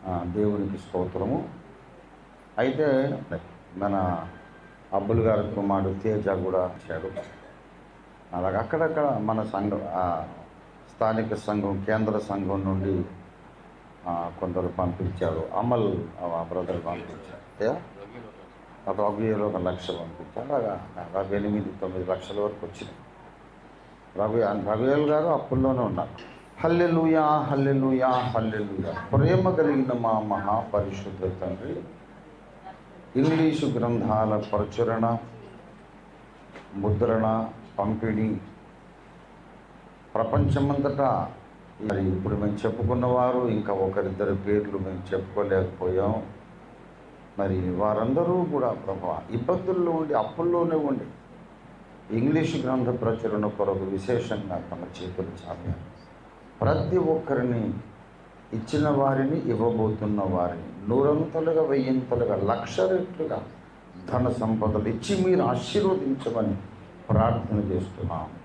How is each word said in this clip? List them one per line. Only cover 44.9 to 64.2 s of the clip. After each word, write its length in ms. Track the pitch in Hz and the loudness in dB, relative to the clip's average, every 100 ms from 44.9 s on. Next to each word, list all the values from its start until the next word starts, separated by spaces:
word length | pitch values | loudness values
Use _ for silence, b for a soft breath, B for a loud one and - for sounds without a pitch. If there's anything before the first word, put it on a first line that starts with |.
| 92 95 | -6 -4
చెప్పుకోలేకపోయాం. 1120 | 95 - 104 101 95 92 - 90 92 101 110 104 - - - - - - - - - - - | -4 -2 -2 2 2 0 -2 0 2 2 0 -4 -14 -20 -20 -20 -20 -20 -20 -20 -20 -18 -2
మరి 380 | 98 92 90 90 | 0 2 0 0
వారందరూ 680 | 104 107 117 139 175 180 | 2 2 2 2 4 2
కూడా 280 | 170 139 123 | 2 2 0
ప్రభా 500 | 107 - 92 90 80 - | -2 -4 -4 -4 -4 -4
ఇబ్బందుల్లో 640 | 113 123 185 185 180 175 | -4 0 0 0 0 2
ఉండి, 220 | 165 156 | 0 0
అప్పుల్లోనే 600 | 135 - - 170 175 170 160 | 0 0 0 0 2 2 2
ఉండి, 280 | 147 123 - - - - - - - - - - - 110 | 0 -2 -4 -14 -20 -20 -20 -20 -20 -20 -20 -20 -4 0
ఇంగ్లీషు 400 | 131 156 156 147 | 4 4 2 0
గ్రంథ 440 | 127 131 120 - | 0 0 0 0
ప్రచురణ 460 | 110 113 113 104 104 | 0 0 0 0 0
కొరకు 320 | - 98 95 | 0 0 0
విశేషంగా 840 | 95 98 95 117 - 104 92 90 - | -2 -4 0 -2 0 -4 -4 -6 -6
తమ 80 | 85 | -10
చేతులు 500 | 90 - 92 92 87 | -10 -10 -10 -6 -8
చాపారు. 640 | - 87 85 101 - - - - - - - - - | -8 -12 -10 -6 -6 -8 -18 -20 -20 -20 -20 -20 -2
ప్రతి 380 | 139 151 - 185 | 2 2 2 2
ఒక్కరిని, 760 | 160 160 - 131 123 120 101 92 - - - - - - - | 2 0 0 0 0 0 -2 -4 -10 -18 -20 -20 -20 -20 -8
ఇచ్చిన 360 | 110 107 151 151 | -8 -2 2 2
వారిని, 500 | 139 135 135 135 160 | 4 4 4 2 0
ఇవ్వబోతున్న 840 | - 107 117 110 110 104 104 104 | 0 2 2 4 2 2 0 0
వారిని 640 | 95 92 87 85 - - 101 | 2 2 0 -2 -10 -10 0
నూరంతలుగా, 720 | 123 143 151 165 160 160 160 | 4 4 4 2 0 2 2
వెయ్యింతలుగా, 920 | 156 135 127 131 123 120 113 98 98 | 4 2 2 0 2 0 2 2 2
లక్ష 260 | 117 - - | 0 -2 0
రెట్లుగా 640 | 190 185 185 - 156 - - - - - - 92 92 | 2 2 0 -4 -4 -4 -8 -16 -20 -20 -20 -16 -4
ధన 180 | 127 | 0